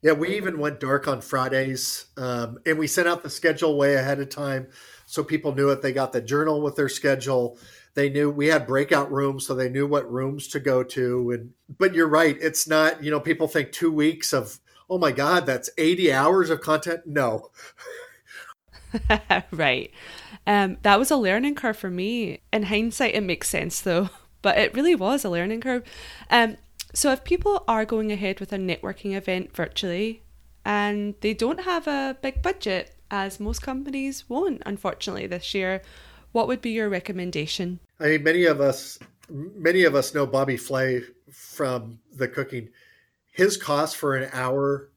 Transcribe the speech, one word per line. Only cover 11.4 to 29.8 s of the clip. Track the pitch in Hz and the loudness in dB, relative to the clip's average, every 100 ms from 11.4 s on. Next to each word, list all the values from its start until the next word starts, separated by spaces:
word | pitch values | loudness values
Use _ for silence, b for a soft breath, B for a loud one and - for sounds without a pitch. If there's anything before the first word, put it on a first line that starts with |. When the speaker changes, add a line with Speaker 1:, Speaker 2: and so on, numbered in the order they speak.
| 120 _ _ 139 | -8 _ _ 0
Speaker 1:
but | 190 170 | 2 4
you're | 160 | 4
right, | 151 160 139 | 6 4 2
it's | 160 156 156 | -2 -2 2
not, | 156 156 156 | 4 4 2
you | 147 | -2
know, | 151 | -2
people | 151 160 151 | 0 0 0
think | 160 135 | 0 -2
two | - 170 | 0 0
weeks | 156 151 160 - | 2 2 0 -2
of, | 139 104 - b b b | -2 -2 -14 b b b
"Oh | 180 | 0
my | 160 | 2
God, | 123 143 180 143 | 2 2 2 2
that's | 127 - - | -2 -4 0
eighty | 160 180 175 | 2 4 4
hours | 135 147 190 165 | 6 4 4 2
of | 160 | 0
content." | - 156 170 165 165 | 0 0 0 -6 -4
No. | 147 123 110 - - | 0 0 0 -8 -20
<laughs> | - _ - - - - _ - - - _ - - 220 - 214 - 180 - | -20 _ -18 -16 -18 -20 _ -20 -20 -20 _ -20 -8 -4 2 2 2 0 0
Speaker 2:
Right. | 160 147 127 - B B B B 214 - | 0 0 0 -4 B B B B -8 2
Um, | 208 190 185 | 2 2 0
that | 202 202 | 4 4
was | 269 | 6
a | 294 | 2
learning | 202 202 277 285 | 4 2 2 0
curve | 240 214 | -2 -2
for | 190 | -6
me. | 180 190 240 214 - _ | -4 -2 -2 -4 -6 _
In | 220 | -2
hindsight, | 196 208 226 220 240 - | 0 0 0 0 0 0
it | |
makes | 196 175 - | 0 -2 -2
sense | 160 165 - | -2 -4 -4
though, | 190 170 185 B B | 0 0 0 B B
<laughs> | _ | _
but | 196 - | 2 4
it | - 233 | 2 2
really | 320 311 | 4 4
was | 190 269 202 | 4 0 0
a | |
learning | 170 180 220 | -2 -2 -4
curve. | 262 247 240 B B B B | -2 -4 -4 B B B B
Um, | 240 226 - - - - | 4 4 0 -20 -18 -10
so | - 285 | -2 0
if | 262 | 0
people | - 349 415 403 - | 0 0 2 0 0
are | 220 214 | 0 0
going | 226 214 | -2 -2
ahead | 208 196 190 | -2 -4 -4
with | 196 | -6
a | 202 | -4
networking | 185 165 - - 202 196 | -4 -4 -6 -8 -6 -6
event | 190 185 185 - | -4 -4 -4 -6
virtually | 165 - | -6 -4